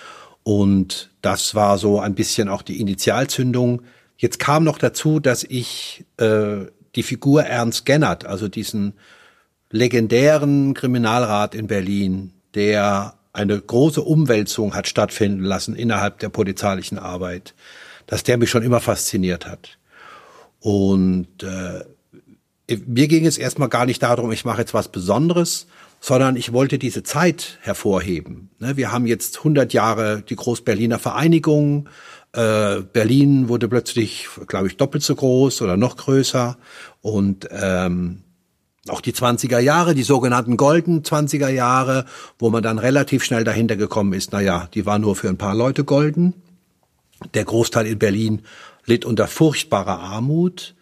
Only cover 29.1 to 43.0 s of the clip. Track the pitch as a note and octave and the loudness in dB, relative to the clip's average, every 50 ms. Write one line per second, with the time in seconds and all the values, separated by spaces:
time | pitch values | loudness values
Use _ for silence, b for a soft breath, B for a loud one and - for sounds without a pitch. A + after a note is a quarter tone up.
29.1 | A#2 G#2+ - - - - - D#3 D3+ C#3+ C3 A2+ - A#2+ G#2 A2 A2 G#2 A2+ G#2+ | -2 -2 -4 -8 -8 -2 0 2 4 4 4 4 4 2 2 2 0 0 0 -2
30.1 | G#2+ G#2 G2+ - B2+ G#2 - - A#2+ - - - A2 G2 A#2 A#2 A#2 G#2 - B2+ | -2 -4 -6 -8 -10 -8 -4 -4 -4 -4 -2 -2 -2 0 0 0 -2 -2 -4 -4
31.1 | - - C#3+ E3 E3+ D#3+ D3+ D#3+ D3+ D3 D3 D3 C#3+ D3 C#3+ B B B B B | -2 0 4 4 4 4 4 4 2 4 4 2 0 0 -4 B B B B B
32.1 | B B B B - - A2+ A2 A2 G#2+ G#2+ G2+ G2+ G2 F#2+ F#2 - A#2+ G#2+ A2 | B B B B -4 0 0 2 2 2 2 0 0 -4 -6 -4 0 0 2 4
33.1 | B2 C#3 C#3+ C#3+ C#3 C3+ C3 A2+ A#2+ A#2+ A#2 A2 A#2 B2 - - - A#2+ A2+ G2 | 4 4 4 6 4 4 2 2 0 0 0 0 0 0 -2 -2 -2 -2 -2 -4
34.1 | - - - - - - - - - F#2+ F#2+ F#2+ - - C#3 C3+ - D3+ - - | -4 -10 -14 -14 -16 -18 -14 -6 -4 -2 -2 -2 -2 -2 -2 -2 -2 -4 -2 -2
35.1 | D3 - - C3 B2+ B2+ C3+ C3+ B2+ - B2+ G2 F2+ F#2+ A2 B2+ - - - - | -2 0 0 2 4 4 4 2 2 0 -2 0 0 2 0 0 -2 -4 -4 0
36.1 | C3+ C3+ C3+ - - C3 B2 A#2+ B2 - B B B B B B B B - G#2 | 2 2 2 2 0 -2 -2 -2 -4 -8 B B B B B B B B -8 -4
37.1 | G#2+ G#2 G2 G2 G2 F#2+ - - - G2 G2+ F#2+ F#2 F2+ F2+ F2+ F2 F2+ F2+ F2 | -2 0 0 0 0 -2 -6 -14 -10 -6 -2 -2 0 0 0 -2 -2 -2 -4 -6
38.1 | F2+ F#2+ - _ _ _ _ _ _ _ _ _ _ _ - - - - - B2 | -6 -10 -16 _ _ _ _ _ _ _ _ _ _ _ -12 -10 -10 -8 -6 -6
39.1 | A2+ - B2+ A#2+ A#2+ A2+ - B2+ B2 A#2+ A#2+ C3+ D3 E3+ F3 E3+ E3 C3+ B2 G#2+ | -6 -2 0 0 0 0 -2 0 0 2 2 4 4 4 4 2 2 2 4 2
40.1 | C#3 B2+ A#2 B2+ B2 B2 A#2 A2+ B2 A2 C#3 C#3 D#3 E3+ E3 F3 E3+ D#3+ D3 - | 2 4 4 2 2 2 2 0 2 4 4 4 4 4 2 2 0 0 0 0
41.1 | - D3+ D3+ C#3 D#3 D3 C#3 C3+ C3+ C3 B2 B2 B2+ C3 C3 B2+ C3 C3 B2+ B | 0 0 0 0 0 -2 0 0 0 2 2 2 2 2 2 2 0 -2 -2 B
42.1 | B B B B B B A#2+ A2+ A2 A#2 A2 A2+ A2+ A2 G#2+ B2 C3+ C#3+ | B B B B B B 0 0 0 0 0 -2 -2 0 0 2 2 2